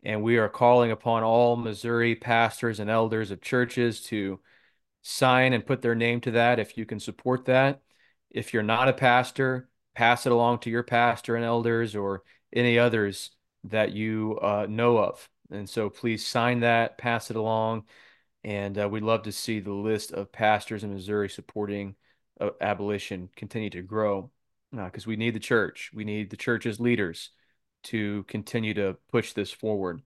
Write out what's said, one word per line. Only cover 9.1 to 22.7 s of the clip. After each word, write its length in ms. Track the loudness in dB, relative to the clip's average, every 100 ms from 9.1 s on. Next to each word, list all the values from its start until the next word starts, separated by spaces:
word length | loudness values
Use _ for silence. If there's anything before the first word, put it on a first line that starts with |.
| 4 2 -2 -2 -2 -8 _ _
pass 320 | 2 4 4 4
it 60 |
along 280 | 4 4 2
to 100 | -2
your 120 | -4
pastor 540 | 0 2 4 2 -2 -2
and 80 |
elders 500 | 0 0 0 0 -2
or 280 | -4 -4 -6 _ _ _
any 260 | 2 4 6
others 520 | 6 4 0 -2 -12 _ _ _
that 280 | -6 0 0
you, 460 | 0 -4 -2 -4 -2
uh, 260 | 0 0 -2
know 300 | 2 4 4
of. 300 | 2 -2 -16 _ _
And 180 | -12 -8
so 220 | -4 -4
please 360 | -4 -4 -2 -2
sign 340 | 0 2 2
that, 380 | 4 4 2 -2
pass 320 | -2 -2 -4
it 60 | -4
along, 480 | 0 0 0 -2 -8 -20 -20 _ _ _
and, 360 | -6 -4 -4 -2
uh, 100 | -2
we'd 140 | -2
love 200 | 0 0
to 80 | -2
see 280 | -10 -6 -6
the 120 | -4
list 400 | -6 -2 -2 -2
of 200 | -8 -10
pastors 500 | 0 2 2 0 -8
in 120 | -8
Missouri 340 | -10 -4 -4 -4
supporting, 680 | -6 -12 -8 -6 -6 -8 -12 _ _ _ _
uh, 100 | -6 -2
abolition 680 | -2